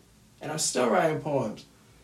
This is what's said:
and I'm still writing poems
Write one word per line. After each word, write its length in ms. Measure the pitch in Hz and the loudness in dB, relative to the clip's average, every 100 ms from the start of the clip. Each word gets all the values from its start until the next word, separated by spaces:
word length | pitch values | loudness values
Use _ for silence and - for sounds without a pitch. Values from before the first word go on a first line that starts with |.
| - - - - | -20 -20 -20 -14
and 120 | 143 | -8
I'm 60 | 156 | -4
still 300 | - - 247 | -2 0 2
writing 320 | 190 165 147 | 4 2 0
poems 440 | 156 139 110 98 - - - - | -2 -2 -2 -6 -16 -20 -20 -20